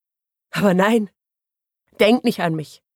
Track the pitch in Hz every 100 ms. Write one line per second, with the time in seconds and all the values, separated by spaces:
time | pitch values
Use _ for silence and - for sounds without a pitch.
0 | _ _ _ _ _ 165 196 180 202 233
1 | 202 _ _ _ _ _ _ _ _ -
2 | 208 247 247 - 175 160 147 - _